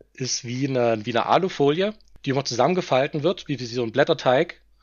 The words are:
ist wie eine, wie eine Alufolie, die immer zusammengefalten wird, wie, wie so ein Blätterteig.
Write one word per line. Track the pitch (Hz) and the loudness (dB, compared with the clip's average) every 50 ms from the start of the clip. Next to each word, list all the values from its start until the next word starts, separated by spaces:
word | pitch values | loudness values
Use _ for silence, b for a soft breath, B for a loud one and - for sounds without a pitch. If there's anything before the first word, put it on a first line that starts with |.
| - _ _ | -20 _ _
ist | - 131 120 - - - | -8 -6 -6 -6 -6 -6
wie | 117 123 127 139 | -6 -4 -4 -2
eine, | 135 131 123 120 117 113 107 104 | -2 0 2 2 2 2 0 -2
wie | 123 | -2
eine | 113 113 - | -2 0 2
Alufolie, | - 135 165 190 180 - - 143 139 151 180 196 214 214 - - - - - - | 4 2 2 2 0 0 0 2 2 2 0 -2 -4 -4 -10 -20 -20 -18 -10 -4
die | 139 | -2
immer | 127 139 - | -2 -2 -2
zusammengefalten | - 123 110 127 170 185 180 - - 139 131 139 143 - 147 | -2 0 2 2 2 2 0 0 0 2 2 2 0 -2 -2
wird, | 139 - 151 - - | -2 -2 -2 -2 -6
wie, | - 139 120 | -8 -8 -6
wie | 127 | -6
so | 113 117 127 | -6 -4 -4
ein | 120 110 | -4 -2
Blätterteig. | 110 131 147 170 160 - - 131 123 143 170 - - _ _ _ _ _ | 2 2 2 2 2 0 2 2 4 4 2 0 -4 _ _ _ _ _